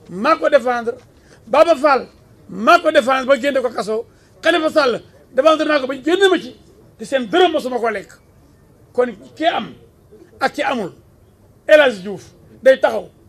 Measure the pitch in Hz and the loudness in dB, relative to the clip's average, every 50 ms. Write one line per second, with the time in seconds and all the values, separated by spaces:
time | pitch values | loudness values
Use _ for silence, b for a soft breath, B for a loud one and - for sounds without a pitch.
0 | - - 165 185 220 294 320 320 320 302 302 269 226 254 247 240 233 226 254 - | -20 -14 -10 -4 -2 -2 0 0 2 2 2 2 2 0 -4 -4 -6 -8 -10 -10
1 | - _ b b b b b b b - 214 285 320 339 320 254 277 302 277 240 | -16 _ b b b b b b b -2 2 2 4 4 2 2 2 0 0 0
2 | - - - _ _ _ _ _ _ - 180 185 214 277 339 349 339 311 311 302 | -2 -6 -14 _ _ _ _ _ _ -16 -12 -2 2 4 4 4 4 2 2 2
3 | 220 247 262 262 254 240 277 247 233 285 262 269 240 247 220 233 208 196 220 220 | 2 2 -2 -2 0 0 0 0 0 -2 -2 -2 -2 -4 -6 -8 -6 -6 -6 -6
4 | 233 b b b b b b - - 320 330 339 311 311 - 311 285 254 214 180 | -8 b b b b b b -4 0 0 0 2 0 0 0 0 0 0 -2 -4
5 | b b b b b b - 254 285 320 311 302 311 302 302 294 262 254 277 262 | b b b b b b -4 0 2 2 2 2 0 -2 -2 -2 -2 -4 -8 -6
6 | 247 302 349 392 403 381 349 202 185 247 - - _ - _ _ - _ _ - | -2 -2 2 2 4 2 2 0 -2 -8 -16 -20 _ -20 _ _ -20 _ _ -20
7 | 226 - 285 262 247 202 226 349 370 339 320 285 226 254 254 233 214 226 214 196 | -8 -4 -4 -4 -2 0 2 4 4 4 2 -2 -4 -6 -6 -4 -4 -4 -4 -6
8 | 175 - - _ _ _ _ _ _ _ _ _ _ _ _ _ _ _ _ 247 | -10 -14 -20 _ _ _ _ _ _ _ _ _ _ _ _ _ _ _ _ -2
9 | 247 247 208 - - - - - 311 339 - - 214 170 - - - _ _ _ | -2 -2 -4 -10 -18 -20 -10 -4 -2 -2 -2 -2 -6 -8 -14 -20 -20 _ _ _
10 | _ _ - - - _ _ - - 262 - 277 285 269 277 240 196 156 135 - | _ _ -20 -20 -20 _ _ -6 -6 -4 -4 -4 -4 -4 -4 -4 -6 -8 -12 -16
11 | _ _ _ _ _ _ _ _ _ _ _ _ _ - 311 302 294 262 226 190 | _ _ _ _ _ _ _ _ _ _ _ _ _ 4 4 4 4 2 0 -4
12 | 180 208 196 - - - - _ _ - - - - 262 269 262 - 262 226 208 | -10 -14 -14 -14 -16 -20 -20 _ _ -20 -20 0 2 2 2 4 0 -2 -2 -4
13 | 175 156 - _ _ | -8 -10 -16 _ _